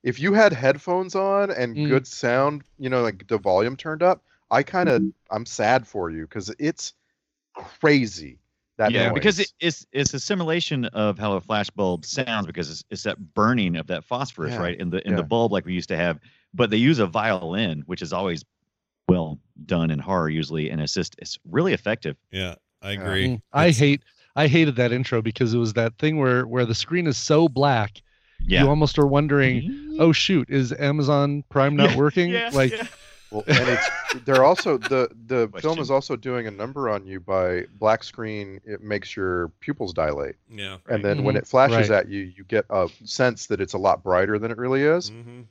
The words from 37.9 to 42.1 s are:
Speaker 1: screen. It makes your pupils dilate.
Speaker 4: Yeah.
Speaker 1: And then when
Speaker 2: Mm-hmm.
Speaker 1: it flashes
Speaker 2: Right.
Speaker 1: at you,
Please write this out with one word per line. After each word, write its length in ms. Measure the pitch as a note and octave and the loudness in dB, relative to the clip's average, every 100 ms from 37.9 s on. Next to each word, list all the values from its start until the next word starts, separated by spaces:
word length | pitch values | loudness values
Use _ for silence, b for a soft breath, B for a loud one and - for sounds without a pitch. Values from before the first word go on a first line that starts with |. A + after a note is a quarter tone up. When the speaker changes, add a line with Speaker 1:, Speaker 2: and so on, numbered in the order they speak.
| A2+ | 2
Speaker 1:
screen. 560 | - - A2 G#2+ G2 F#2+ - | -2 -12 -10 -8 -10 -14 -14
It 160 | G2+ | -14
makes 320 | G#2+ G2+ F#2 - | -6 -6 -6 -4
your 340 | F#2+ F2+ E2+ _ | -2 -2 -4 _
pupils 320 | - D3 G2+ | -8 -6 -6
dilate. 420 | E2+ D#2 C#2+ C#2+ - _ | -2 -2 -2 -6 -10 _
Speaker 4:
Yeah. 280 | A2 G2 F#2+ - | -14 -14 -14 -6
Speaker 1:
And 140 | A2+ | -2
then 200 | G2+ D3 | 0 0
when 120 | C3+ C3 | 0 0
Speaker 2:
Mm-hmm. 80 | |
Speaker 1:
it 40 | - | 0
flashes 420 | C3 C3+ A2+ G#2+ | 4 4 4 4
Speaker 2:
Right. 100 | G#2 | 2
Speaker 1:
at 100 | |
you, 100 | - | 0